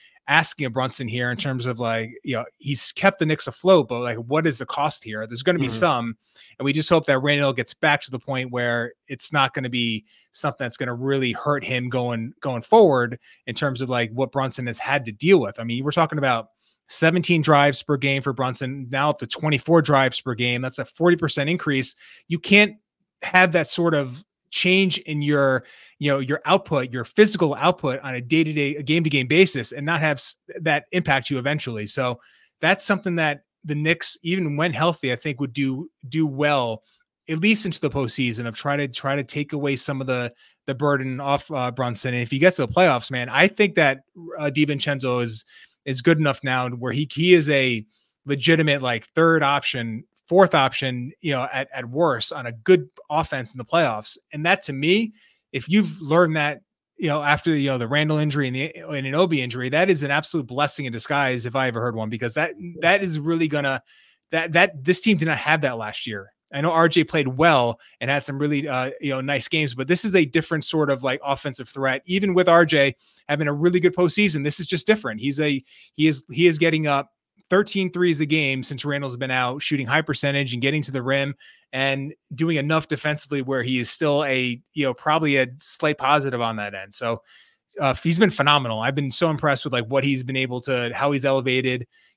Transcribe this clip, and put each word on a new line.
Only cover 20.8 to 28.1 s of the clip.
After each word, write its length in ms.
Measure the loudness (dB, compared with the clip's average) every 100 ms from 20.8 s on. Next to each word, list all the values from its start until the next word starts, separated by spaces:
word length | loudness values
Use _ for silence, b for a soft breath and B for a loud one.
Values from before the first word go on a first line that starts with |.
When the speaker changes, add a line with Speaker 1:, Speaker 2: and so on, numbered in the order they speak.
| -10
Speaker 1:
forty 320 | 0 2 4
percent 320 | 0 -2 -2
increase. 460 | -2 0 0 -2 -8 B B B
You 100 | -4
can't 360 | 4 6 6 0 _ _ _ -16
have 280 | 2 4 6
that 160 | 4 0
sort 260 | 0 0
of 300 | 0 -2 -10 _ _ -10
change 460 | -2 2 4 4 0
in 220 | -4 -2
your, 440 | 2 4 4 2 B B B B
you 100 | 0
know, 100 | 0
your 220 | 0 -2 2
output, 480 | 2 2 -2 -2
your 100 | -6
physical 520 | -2 4 4 4 0 2
output 440 | 0 0 -2 -4
on 160 | -6